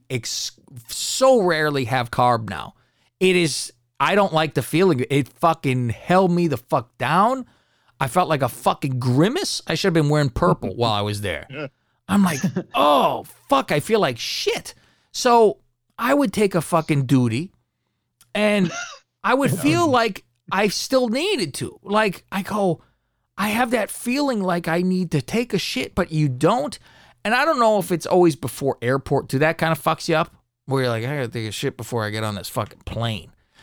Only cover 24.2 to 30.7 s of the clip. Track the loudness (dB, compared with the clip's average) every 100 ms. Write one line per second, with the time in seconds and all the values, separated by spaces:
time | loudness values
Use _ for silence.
24.2 | 0 -2 -2 -2 -2 0 0 0 0 -2
25.2 | -2 -4 -2 -4 -4 -6 -6 -4 -2 0
26.2 | 0 2 2 2 -2 -10 _ -20 -20 _
27.2 | -2 0 2 2 4 2 0 -4 0 4
28.2 | 4 2 -8 -6 -4 -2 -2 -2 0 -4
29.2 | -2 0 0 0 -2 0 -2 -4 -2 -2
30.2 | -2 _ _ _ -6